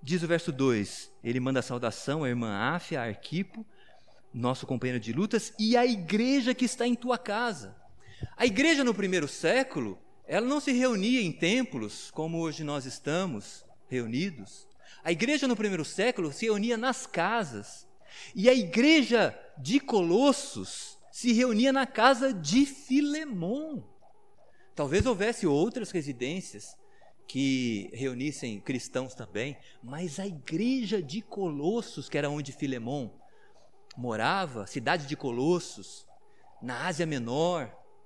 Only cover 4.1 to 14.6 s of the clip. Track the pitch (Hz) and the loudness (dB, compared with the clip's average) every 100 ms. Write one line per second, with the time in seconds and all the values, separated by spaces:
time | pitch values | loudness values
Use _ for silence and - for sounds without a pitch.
4.1 | - - 123 120 127 - 131 127 123 107 | -20 -14 -4 -2 -2 -4 -4 -2 -4 -4
5.1 | 117 208 226 - - 220 240 247 220 165 | -2 0 0 -2 -4 2 4 4 0 0
6.1 | 202 247 277 247 247 247 - 240 240 247 | 0 2 2 2 2 0 0 0 0 0
7.1 | 233 247 208 240 175 101 - - - - | -4 -2 -2 -2 -4 -10 -16 -20 -20 -20
8.1 | - - - 254 196 294 311 254 202 196 | -14 -14 0 2 4 4 6 4 2 2
9.1 | 180 147 - 160 233 262 - 113 92 - | 0 0 -2 2 2 2 -2 -4 -6 -14
10.1 | - - 165 240 294 285 247 254 226 196 | -20 -4 -2 2 0 2 2 4 2 2
11.1 | 254 190 147 165 233 254 139 107 - - | 2 2 0 2 2 0 -4 -6 -8 -12
12.1 | - 156 165 165 151 151 147 131 - - | -6 -4 -2 -4 -4 -4 -4 -6 -8 -2
13.1 | 160 190 113 - - - - - 127 117 | -2 -2 -4 -10 -18 -20 -20 -6 -4 -2
14.1 | 120 190 147 98 - | -2 -2 -6 -16 -18